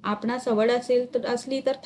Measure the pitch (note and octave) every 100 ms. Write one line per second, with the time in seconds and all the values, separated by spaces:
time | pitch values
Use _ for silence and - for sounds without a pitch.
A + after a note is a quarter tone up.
0 | G3+ G#3 A3 B3 B3 G#3+ A3+ A#3+ A#3+ B3
1 | B3 B3 A3+ A#3+ - C4+ C4 C4+